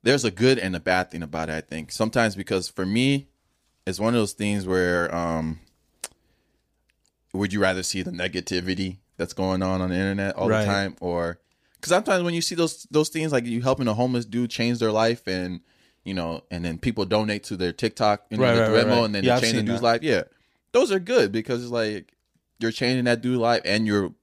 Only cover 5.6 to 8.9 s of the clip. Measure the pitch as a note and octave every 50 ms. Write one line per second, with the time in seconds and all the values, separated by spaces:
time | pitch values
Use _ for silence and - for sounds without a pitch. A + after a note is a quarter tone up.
5.6 | - _ _ _ _ _ _ _ - - _ _ _ _ _ _ _ _ _ _
6.6 | _ _ _ _ _ _ _ _ _ _ _ _ _ _ - F#2+ G#2 G2 F#2+ G#2
7.6 | G2 F#2+ F#2 F#2 F2+ - - F#2+ F2+ F#2 F2 E2+ F2+ F#2 E2+ F2+ E2+ - F#2 F2+
8.6 | F2 F#2 F#2 F2+ F#2+ F#2